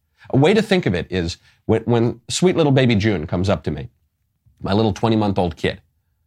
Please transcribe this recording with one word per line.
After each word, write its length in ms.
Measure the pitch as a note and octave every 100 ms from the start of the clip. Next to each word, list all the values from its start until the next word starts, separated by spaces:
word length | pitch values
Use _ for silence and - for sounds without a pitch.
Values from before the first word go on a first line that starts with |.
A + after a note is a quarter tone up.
| _ _ -
A 80 | B2
way 160 | D#3
to 80 | G#3+
think 240 | G#3 F#3 -
of 80 |
it 120 | F2+ -
is 260 | F#2 E2 - _ _ -
when, 160 | A2
when 380 | - A#2 A#2 - -
sweet 260 | - F3+ E3+
little 160 | D3
baby 240 | C3+ B2+ G#2+
June 320 | A2 F#2+ D2+
comes 220 | F2+ F#2+
up 140 | E2+
to 80 | -
me, 180 | D2 B1+ _ _ _ _ _ _ _
my 100 | E2+
little 220 | G2+ A2
twenty-month-old 640 | F#2+ A2+ A2 G#2 G2+ F2 -
kid, 240 | - - _ _ _ _